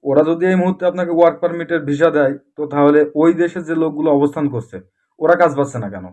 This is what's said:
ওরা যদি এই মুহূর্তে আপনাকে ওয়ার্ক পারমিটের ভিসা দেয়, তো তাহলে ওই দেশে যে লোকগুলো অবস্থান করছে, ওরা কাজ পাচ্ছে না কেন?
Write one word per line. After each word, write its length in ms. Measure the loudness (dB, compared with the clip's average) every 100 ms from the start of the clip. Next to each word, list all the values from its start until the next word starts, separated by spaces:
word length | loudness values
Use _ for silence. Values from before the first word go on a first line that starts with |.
ওরা 180 | 2 2 2
যদি 140 | 0 0
এই 60 | 2
মুহূর্তে 220 | 0 -2 -4
আপনাকে 200 | -2 -4 4
ওয়ার্ক 200 | 2 2
পারমিটের 380 | -4 -4 -4 -4 -4
ভিসা 200 | 0 2 2
দেয়, 180 | 0 -2 _ -10
তো 60 | -6
তাহলে 260 | 2 4 4 2 2
ওই 100 | 2 2
দেশে 180 | -2 -4 -6
যে 80 | -2
লোকগুলো 260 | -2 -2 0 2
অবস্থান 280 | 0 -2 -6
করছে, 240 | -6 -10 -18 _ _ _ _
ওরা 120 | 0 2
কাজ 100 | 2 2
পাচ্ছে 200 | -4 -6
না 60 | -10
কেন? 120 | -12 -16